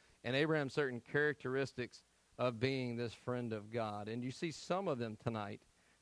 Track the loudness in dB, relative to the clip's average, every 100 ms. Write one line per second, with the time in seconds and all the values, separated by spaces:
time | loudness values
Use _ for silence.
0 | -20 _ 0 2 4 4 2 2 0 0
1 | 0 4 4 2 0 0 0 -2 -6 -8
2 | -20 _ _ 0 0 2 2 2 0 -2
3 | -4 -4 -4 -2 -2 -4 -4 -2 -2 -2
4 | -4 -4 -4 -4 -6 -6 -2 0 0 0
5 | -2 -2 -2 -2 -4 -8 -14 _ _ _